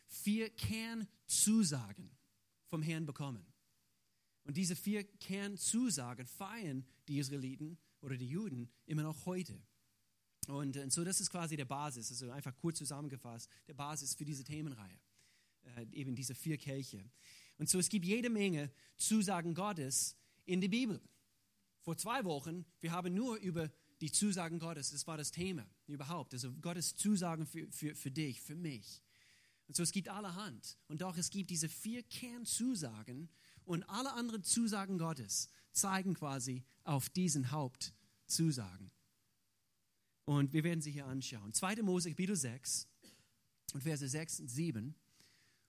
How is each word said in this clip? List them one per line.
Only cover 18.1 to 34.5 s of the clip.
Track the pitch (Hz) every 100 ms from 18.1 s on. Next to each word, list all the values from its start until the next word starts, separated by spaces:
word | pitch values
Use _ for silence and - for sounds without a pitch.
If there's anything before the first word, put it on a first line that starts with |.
| 233 240
Menge | 214 202 156 143 - - -
Zusagen | - 220 190 175 170
Gottes | 165 208 170 135 - - - _ _ -
in | 180
der | 190
Bibel. | 226 247 - - _ _ _ _ _ _ _
Vor | - 156
zwei | 202 262 190
Wochen, | 143 160 175 165 -
wir | 165
haben | 170 180
nur | 185 254 220
über | 185 165 156 - _ -
die | 151
Zusagen | - 208 185 165 165
Gottes, | 165 151 131
das | 143 -
war | 156
das | 143
Thema | 160 185 165 98 _ -
überhaupt, | 143 139 170 127
also | 127 127
Gottes | 151 170 175 - -
Zusagen | 202 202 175 160 156
für, | 165 -
für, | - 151
für | 151 139
dich, | 135 151 123
für | - 156
mich. | 165 120 - - _ _ - - _ _ -
Und | 151
so, |
es | 165
gibt | 202 196
allerhand. | 196 196 175 208 113 - - -
Und | 151
doch, | 185 175
es | 170
gibt | 196 190
diese | 165 160
vier | - 214 240
Kernzusagen | 233 - 247 240 226 - 247 214 135 107 110 127 165 - - -
und | - 170
alle | - 202 269
anderen | 240 240 220
Zusagen | 165